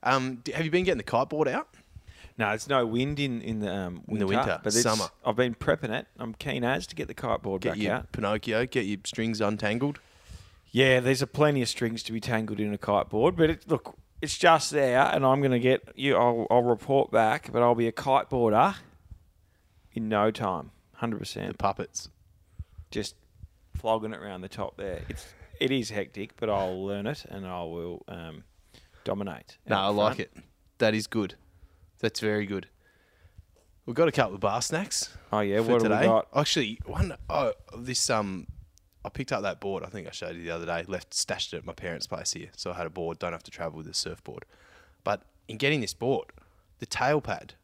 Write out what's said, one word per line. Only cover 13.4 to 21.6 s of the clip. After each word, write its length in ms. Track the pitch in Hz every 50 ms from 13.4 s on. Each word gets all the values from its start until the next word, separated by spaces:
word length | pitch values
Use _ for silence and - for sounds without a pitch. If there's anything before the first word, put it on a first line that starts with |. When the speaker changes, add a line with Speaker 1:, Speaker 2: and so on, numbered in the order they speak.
| 165 156
Speaker 2:
it, 180 | 165 - - -
look, 300 | 165 127 - - - - - _ _ - -
it's 160 | 147 - -
just 320 | - 175 165 160 - -
there, 300 | 151 151 139 131 123 127 139 - -
and 140 | 156 135
I'm 160 | 131 131 139 143
gonna 160 | 135 127 120
get 280 | 117 127 131 - - - -
you. 200 | - 127 143 131
I'll, 300 | 90 120 123 120 117 113 -
I'll 120 | - 123 120
report 480 | 120 120 104 - - 135 139 - -
back, 420 | - 113 113 107 110 - - - -
but 80 | 120
I'll 140 | 120 120 120
be 140 | 113 120 113
a 40 | 113
kiteboarder 840 | - - 139 131 135 - - - 127 120 113 104 110 135 190 202 - - - _ _ _ - - - _ _ _ _ _ _ _ _ _ _ _ _ _ - _
in 160 | - 113 110
no 220 | 110 104 104 110
time, 400 | 110 - 117 98 92 85 67 - - _ _ _ _
hundred 240 | - - 117 113 -
percent. 300 | - - - 101 98 98
Speaker 1:
The 100 | 98
puppets. 500 | -